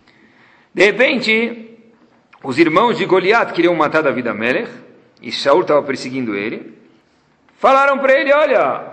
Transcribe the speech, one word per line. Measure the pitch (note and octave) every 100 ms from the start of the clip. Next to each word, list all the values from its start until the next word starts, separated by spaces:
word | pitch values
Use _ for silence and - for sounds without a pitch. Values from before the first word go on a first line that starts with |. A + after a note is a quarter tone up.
| _ _ _ _ _ _ _
De | -
repente, | G3 G#3 C4+ C4+ G#3+ A3 A#3 - - - _ _ _ _ _ _
os | C3+ B2+
irmãos | E3 E3 A#3+ A3+
de | F#3+
Goliat | F#3 F3+ A#3 G3+
queriam | - E3+
matar | E3+ D3 D#3
David | D3 A#2+ A#2+
Amelech, | G#2 A2+ D3+ A#3+ - - - _ _
e | A#2+
Shaul | - - D#3
tava | F3+ D3
perseguindo | C3 B2+ C3+ C3 A#2+ G2+
ele. | G#2 F3+ - - _ _ _ _ _ _ _ _
Falaram | A#3+ C4+ C#4 C#4
pra | C4+ C4+
ele, | D4
"Olha, | C#4+ D4+ A3 C#3+ A2 -